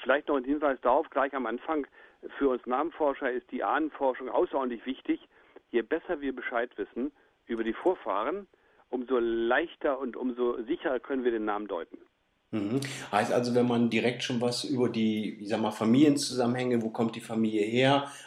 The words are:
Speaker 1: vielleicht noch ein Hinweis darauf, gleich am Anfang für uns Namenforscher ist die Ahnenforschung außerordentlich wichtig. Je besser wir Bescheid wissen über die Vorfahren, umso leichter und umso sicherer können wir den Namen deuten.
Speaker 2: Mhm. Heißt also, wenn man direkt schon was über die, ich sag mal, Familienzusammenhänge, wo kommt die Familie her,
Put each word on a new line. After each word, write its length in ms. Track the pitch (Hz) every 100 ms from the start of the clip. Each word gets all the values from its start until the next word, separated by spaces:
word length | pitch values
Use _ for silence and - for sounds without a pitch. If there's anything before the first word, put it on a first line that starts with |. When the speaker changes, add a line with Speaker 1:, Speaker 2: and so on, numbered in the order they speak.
Speaker 1:
vielleicht 260 | 120 139 151
noch 80 | 143
ein 80 | 127
Hinweis 340 | 147 147 135
darauf, 260 | 127 135 165
gleich 240 | 147 139
am 140 | 139 117
Anfang 400 | 120 - 156 131 - - _ - -
für 120 | 139
uns 160 | 123 -
Namenforscher 680 | 127 165 - 147 135 139
ist 180 | 123 -
die 140 | 123 98
Ahnenforschung 640 | 131 156 - 135 123 131
außerordentlich 560 | 110 180 147 127 117 127
wichtig. 360 | 131 - 160 - _ _ - _
Je 100 | 117
besser 400 | 110 160 - 165
wir 140 | 139 131
Bescheid 360 | - 120 120 -
wissen 340 | 98 - 139 - _ _ _
über 180 | 113 113
die 80 |
Vorfahren, 720 | 110 175 185 - 98 117 185 196 _ _ _ _
umso 280 | 127 123 127
leichter 800 | 117 113 117 131 165 - 156 131
und 160 | 135 110
umso 480 | 127 120 123 123 113
sicherer 360 | 170 165 127
können 240 | - 135 123
wir 60 |
den 160 | 117 107
Namen 220 | 104 104
deuten. 280 | 90 82 - - _ _ _ _
Speaker 2:
Mhm. 280 | 113 101 131 131 - -
Heißt 200 | 101 113
also, 220 | - 123 123
wenn 140 | 123
man 220 | 120 117
direkt 340 | 110 113 117 -
schon 160 | 123
was 240 | 120 120 -
über 240 | 131 120
die, 500 | 113 110 107 101 -
ich 80 | 101
sag 120 | 110
mal, 100 | 107
Familienzusammenhänge, 1120 | 104 110 123 151 139 - 127 120 127 127 120
wo 80 | 113
kommt 240 | 110 117 117
die 60 |
Familie 420 | - 113 110 107
her, 460 | 104 120 131 139 139 -